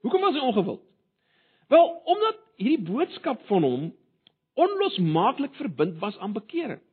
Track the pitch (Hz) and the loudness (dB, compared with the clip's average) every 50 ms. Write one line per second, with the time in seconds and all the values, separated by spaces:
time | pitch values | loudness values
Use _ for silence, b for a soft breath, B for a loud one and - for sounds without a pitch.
0 | - 233 349 381 381 392 277 294 277 254 208 214 175 151 - - - _ _ _ | -4 0 -2 0 0 0 0 0 -2 0 0 0 -2 -2 -6 -10 -14 _ _ _
1 | _ _ _ _ _ _ _ _ _ _ _ _ _ _ 277 330 339 339 339 - | _ _ _ _ _ _ _ _ _ _ _ _ _ _ 6 6 6 6 2 -8
2 | - 302 349 415 427 440 440 - _ _ _ _ 190 240 311 311 185 160 185 254 | -2 -2 0 2 2 0 0 -4 _ _ _ _ 0 0 0 0 -2 -4 -2 -2
3 | 359 - - - - 320 254 - - - 208 185 160 135 123 127 151 165 - _ | -2 -4 -4 -8 -6 -6 -6 -6 -4 0 2 2 2 2 0 -2 -4 -8 -10 _
4 | _ _ _ _ _ _ _ _ _ _ _ - 330 392 415 381 403 381 - 185 | _ _ _ _ _ _ _ _ _ _ _ 0 2 2 2 -2 -2 -2 0 0
5 | 180 160 156 160 185 240 269 - 277 277 - - 302 240 151 123 156 180 170 160 | 0 2 2 2 2 2 0 -2 -6 -8 -8 -10 -10 -10 -2 -2 -2 -2 -2 -6
6 | 180 208 202 - 190 208 208 214 214 _ - 339 339 247 156 - _ _ | -8 -8 -8 -8 -10 -8 -8 -8 -10 _ -8 -8 -6 -6 -10 -12 _ _